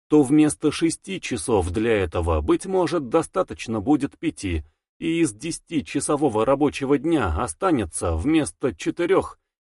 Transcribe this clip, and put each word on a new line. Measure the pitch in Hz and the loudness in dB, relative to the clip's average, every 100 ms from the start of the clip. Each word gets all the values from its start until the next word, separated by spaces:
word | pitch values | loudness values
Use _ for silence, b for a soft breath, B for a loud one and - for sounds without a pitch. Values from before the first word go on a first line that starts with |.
| _ | _
то | 151 | 4
вместо | 127 151 151 - 151 | 6 4 4 2 -2
шести | - 165 - - 190 | 0 -2 -2 -8 -10
часов | - 120 - 107 85 | -6 -6 0 0 0
для | 87 117 | 0 0
этого, | 107 90 90 85 78 | 2 0 -2 0 0
быть | 76 170 190 | 2 0 0
может, | 190 160 170 123 | 0 0 -2 0
достаточно | 160 - 190 180 - - 110 | 0 0 -2 -4 -6 -6 -2
будет | 98 147 139 - | 2 2 0 -6
пяти, | 165 - 95 80 - _ _ _ | -8 -4 -4 -4 -6 _ _ _
и | 165 165 | -4 0
из | 165 | -2
десятичасового | 104 165 - - 156 - 143 147 143 147 107 | -2 -10 -10 -6 -6 -4 -4 -2 0 2 2
рабочего | 113 139 143 - 135 143 | 2 2 0 0 0 0
дня | 151 160 98 80 | 2 0 0 -2
останется | 120 - 196 139 90 - 90 | -4 -2 0 0 -2 -4 -2
вместо | 80 120 160 135 - 135 | -2 0 0 0 -2 -4
четырех | - 170 160 170 180 123 - _ _ | -4 -6 -2 0 0 0 -8 _ _